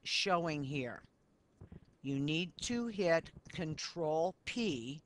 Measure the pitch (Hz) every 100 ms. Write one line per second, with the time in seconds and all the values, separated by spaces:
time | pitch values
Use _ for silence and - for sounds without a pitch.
0 | - - 202 175 165 147 135 147 120 -
1 | - _ _ _ _ - - - - _
2 | 131 139 143 160 180 - - 240 233 202
3 | 175 165 - - - - 160 151 - 175
4 | 156 160 175 - - 240 220 127 117 151